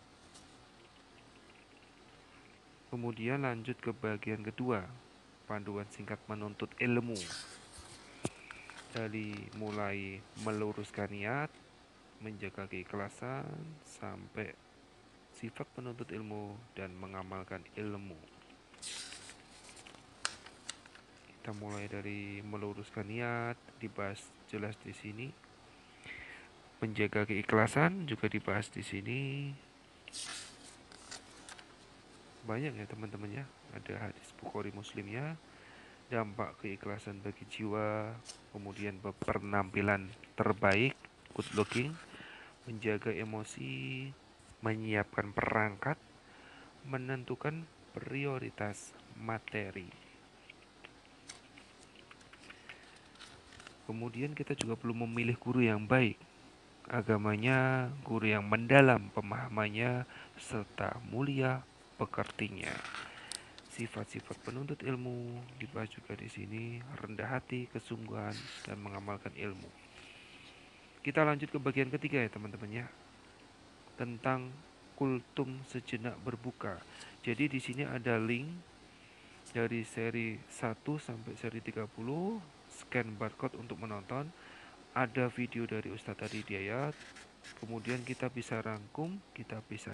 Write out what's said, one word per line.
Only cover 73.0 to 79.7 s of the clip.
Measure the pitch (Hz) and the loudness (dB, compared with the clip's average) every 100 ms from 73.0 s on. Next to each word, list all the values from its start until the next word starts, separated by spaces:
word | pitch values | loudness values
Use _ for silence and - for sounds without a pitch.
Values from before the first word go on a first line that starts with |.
| - - - - - - - - - - | -20 -20 -20 -20 -20 -20 -20 -20 -16 -6
tentang | 120 117 131 131 127 139 - - - - | -4 0 2 2 0 -10 -16 -20 -20 0
kultum | 139 131 - - 131 131 131 | 2 4 0 0 0 -2 -6
sejenak | 127 - 120 117 101 | -6 -2 -2 -2 -4
berbuka. | 101 117 123 - 107 90 - - - - | -4 -4 -4 -4 -4 -4 -8 -14 -14 -4
Jadi | - 113 147 | 0 4 4
di | 135 | 2
sini | - 123 | 0 -2
ada | 139 131 117 113 | 0 0 4 4
link | 110 120 147 175 - - - - - - - - - | 6 2 0 -6 -12 -18 -20 -20 -20 -20 -20 -18 -4
dari | 120 117 | 2 2